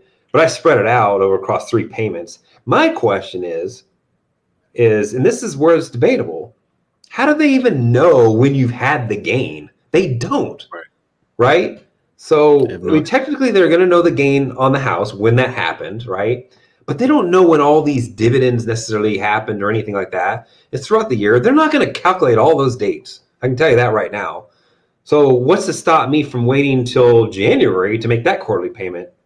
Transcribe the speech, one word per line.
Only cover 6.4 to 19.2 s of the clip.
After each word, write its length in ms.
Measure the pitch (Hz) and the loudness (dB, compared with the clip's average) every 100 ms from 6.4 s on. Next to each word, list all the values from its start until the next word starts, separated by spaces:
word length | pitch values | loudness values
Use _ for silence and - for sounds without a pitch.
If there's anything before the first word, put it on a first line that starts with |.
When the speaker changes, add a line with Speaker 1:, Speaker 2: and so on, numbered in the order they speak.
| - _ _ _ _ _ _ | -14 _ _ _ _ _ _
Speaker 1:
how 160 | - 277 | -2 0
do 80 | 302 | 2
they 120 | 302 | 2
even 420 | 262 247 151 117 | 2 2 0 0
know 400 | 120 165 143 113 | 4 4 6 4
when 240 | 110 135 139 | 4 2 2
you've 160 | 120 | -2
had 380 | 117 127 147 113 | -2 -2 -2 -4
the 80 | 98 | -6
gain? 520 | - 120 92 76 73 _ _ | -4 -4 -4 -10 -18 _ _
They 220 | 160 185 | -2 0
don't. 520 | 120 160 285 143 - - | -4 -4 -4 -6 -10 -20
Speaker 2:
Right. 120 | - - _ _ _ _ - | -20 -20 _ _ _ _ -2
Speaker 1:
Right? 440 | 120 165 220 - _ _ _ _ | 2 2 0 -8 _ _ _ _
So, 440 | - 156 151 143 123 | 0 2 6 4 2
Speaker 2:
They 60 | |
have 100 | 92 | -4
Speaker 1:
I 20 | 90 | -2
mean, 100 | 156 | -2
Speaker 2:
not. 80 | - | 0
Speaker 1:
technically, 460 | 262 277 277 262 | -2 -2 -2 0
they're 160 | 196 165 | 2 4
gonna 160 | 170 185 | 4 4
know 160 | 175 | 2
the 100 | 170 | 2
gain 400 | 135 139 139 135 | 2 0 0 -2
on 180 | - 135 | -2 -2
the 80 | 135 | 0
house 340 | 131 87 101 | -2 -4 -6
when 220 | 98 110 117 | -2 0 2
that 140 | 127 | 0
happened, 520 | - 82 78 76 107 120 | -2 -6 -6 -10 -12 -10
right? 440 | 92 104 123 - _ _ _ - | -6 -4 -4 -8 _ _ _ -10
But 120 | 135 | -2
they 80 | 254 | 0
don't 240 | 302 185 | 2 2
know 100 | 180 | 4
when 200 | 175 156 | 4 4
all 200 | 143 151 | 4 2
these 260 | 147 135 110 | 2 -2 -4
dividends 600 | - 113 131 127 120 107 | -2 0 2 0 0 -4
necessarily 500 | 110 - 107 107 | -6 -4 -4 -2
happened 460 | 101 | -2